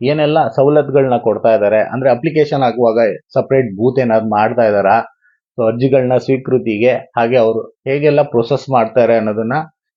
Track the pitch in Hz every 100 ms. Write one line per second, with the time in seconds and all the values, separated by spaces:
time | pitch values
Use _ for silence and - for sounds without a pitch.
0 | 123 151 151 160 143 - 139 147 139 135
1 | 135 120 113 104 117 110 104 107 - 127
2 | 135 120 160 151 147 143 123 113 117 110
3 | 110 - _ 135 131 135 117 95 123 131
4 | 120 113 110 107 110 120 113 101 98 113
5 | - _ _ _ _ - 113 120 131 131
6 | 127 127 123 131 131 127 113 104 120 120
7 | - - 117 127 113 113 - _ 135 143
8 | 151 143 143 117 113 135 - 131 110 123
9 | 117 117 107 107 113 143 160 _ _